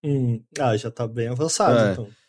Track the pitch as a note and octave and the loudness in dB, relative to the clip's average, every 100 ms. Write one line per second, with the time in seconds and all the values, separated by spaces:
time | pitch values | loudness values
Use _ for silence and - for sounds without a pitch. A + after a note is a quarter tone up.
0 | D3+ C#3 B2 A#2 - - C3+ G#2+ A2+ - | 0 0 0 -2 -6 -2 0 0 -4 -8
1 | A#2 A#2 A#2 B2 D#3 - G3 A#2+ G#2+ F#2 | -8 -4 -6 -2 -4 0 4 4 4 0
2 | G#2+ - | -8 -16